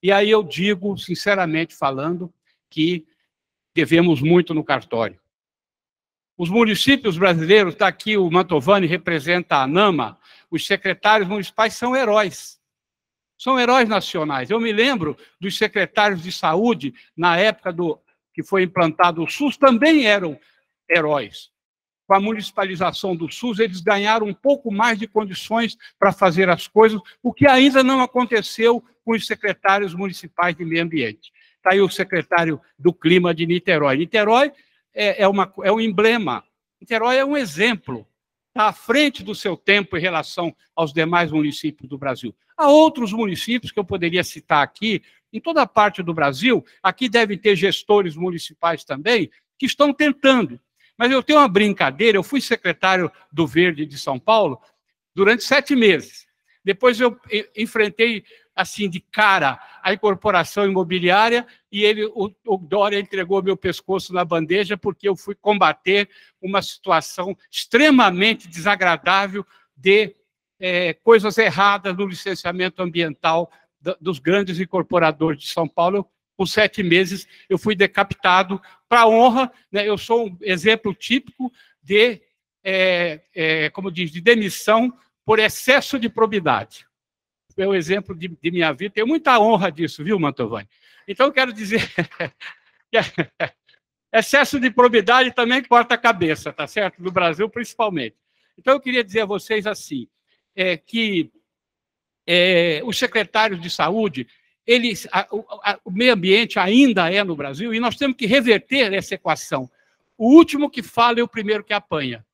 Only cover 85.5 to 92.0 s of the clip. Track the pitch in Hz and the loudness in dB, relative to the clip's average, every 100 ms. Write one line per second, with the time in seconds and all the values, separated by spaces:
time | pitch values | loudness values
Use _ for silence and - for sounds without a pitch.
85.5 | - - 269 - 277 226 - 220 208 156 | -2 2 2 2 -4 -4 0 0 0 0
86.5 | 117 - - _ _ _ _ _ _ _ | -2 -2 -18 _ _ _ _ _ _ _
87.5 | - 190 196 156 196 196 175 180 165 165 | -6 -2 -2 -2 -4 -6 -12 -12 -8 -6
88.5 | 175 160 131 202 202 226 320 - 247 214 | -2 -2 -2 -8 -4 -2 0 2 4 4
89.5 | 220 190 151 160 - 151 208 151 135 117 | 2 0 -4 -8 -6 -4 -2 -2 -4 -6
90.5 | 110 101 _ _ _ - 196 269 269 262 | -6 -12 _ _ _ -16 0 0 2 -2
91.5 | 214 208 220 - - | -4 -4 -4 -4 -6